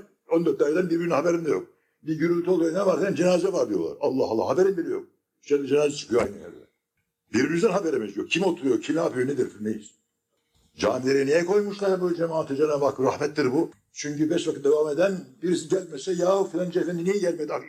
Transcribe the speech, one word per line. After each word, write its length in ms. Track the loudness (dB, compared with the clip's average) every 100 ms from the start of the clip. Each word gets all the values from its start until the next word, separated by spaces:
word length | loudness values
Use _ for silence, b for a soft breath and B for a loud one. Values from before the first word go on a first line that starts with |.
| -6 _ 0
on 140 | 2 2
dört 140 | 2
daireden 300 | 2 2 0
birbirinin 200 | 0 0
haberinde 400 | 0 2 0 0
yok. 180 | -2 -4 _ _ _
Bir 120 | -6
gürültü 360 | -2 0 0 2
oluyor, 240 | 2 2
ne 120 | 2 2
var? 200 | 2 2
Hem 80 |
cenaze 380 | 2 2 2 2
var 160 | 0 0
diyorlar. 280 | 0 -2 -4
Allah 240 | -2 0
Allah, 240 | 0 0 0
haberin 280 | 2 2 2
bile 120 | -2
yok. 200 | -6 -8 _ _ _
Cen-, 240 | -2 0 2
cenaze 300 | 2 2 -2
çıkıyor 260 | -2 0
aynı 140 | 0 -4
yerde. 320 | -16 -18 -20 _ _ _ _ _ _
Birbirimizden 380 | 0 0 2 2
haberimiz 460 | 2 0 -2 -2 -6
yok. 140 | -4
Kim 120 | 0
oturuyor, 400 | 0 0 0 0
kim 140 | 0 -2
ne 40 |
yapıyor, 280 | -2 -2 -2
nedir, 240 | -2 -4 -4
neyiz? 300 | -6 -6 -10 _ _ _ _ _ _ _ _ -4
Camileri 500 | -2 0 2 2 4
niye 180 | 2
koymuşlar 560 | 4 2 0 -2 0 0
bu 140 | 0
cemaati? 420 | 0 -2 -2 -2 0
Cenab-ı 280 | 2 2
Hak 160 | 0 2
rahmettir 520 | 0 0 -2 0 0
bu. 180 | 2 -2 -4 _
Çünkü 380 | -12 -8 -2 0
beş 180 | 0 -2
vakit 160 | -2
devam 240 | 2 2 2
eden 360 | 2 0 0 -8 -6
birisi 260 | -2 -2 0
gelmese, 440 | -4 -4 -8 -6
"Ya 320 | 0 2 2
filanca 360 | 2 -2 -2 -2
efendi 240 | -2 -2
niye 140 | 0 0
gelmedi? 340 | 0 -2 -4 -6